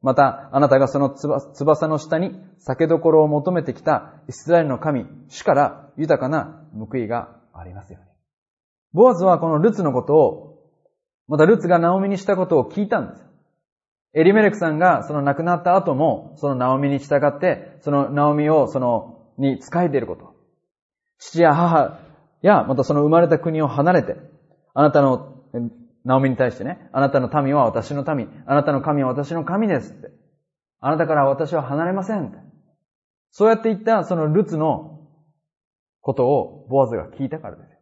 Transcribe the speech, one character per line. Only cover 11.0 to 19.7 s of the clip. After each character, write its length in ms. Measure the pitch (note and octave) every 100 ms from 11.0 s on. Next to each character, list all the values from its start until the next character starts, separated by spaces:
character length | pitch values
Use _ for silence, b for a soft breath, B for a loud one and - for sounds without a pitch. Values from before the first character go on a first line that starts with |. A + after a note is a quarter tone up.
| _ _ _
ま 100 | D3
た 80 | G3+
ル 120 | A3+
ツ 100 | F3
が 100 | F3
ナ 160 | E3+
オ 60 | F#3+
ミ 80 | G3
に 100 | G3
し 60 |
た 120 | F#3+ G3
こ 100 | F3+
と 120 | D#3+
を 60 |
聞 180 | B2 -
い 60 | G#3
た 120 | G#3+
ん 100 | A2
で 60 | -
す 40 |
よ。 60 | _ _ _ _ _ _ _ _ _
エ 100 | -
リ 80 | F3
メ 80 | G#3
レ 80 | G#3
ク 60 | G#3+
さ 140 | E3
ん 80 | D3+
が 260 | F3+ C#3
そ 100 | G#2
の 80 | D3
亡 140 | C#3 C#3
く 60 |
な 120 | E3+
っ 100 | F3
た 120 | F3+ F#3
後 180 | F3+
も、 400 | C3+ D#3 - - -
そ 120 | C#3+
の 60 |
ナ 180 | C3 B2
オ 60 | C3
ミ 120 | C#3+
に 80 | C#3
従 220 | C3+ C#3+
っ 160 | C#3+ C#3+
て、 380 | F#3 D3+ - -
そ 100 | -
の 200 | C#3+ C#3
ナ 180 | C#3+ D3
オ 60 |
ミ 160 | D3 D3+
を 180 | D#3 B2+
そ 100 | C3+
の、 400 | B2 A2+ - - _ -
に 240 | C#3 B2+
仕 80 | -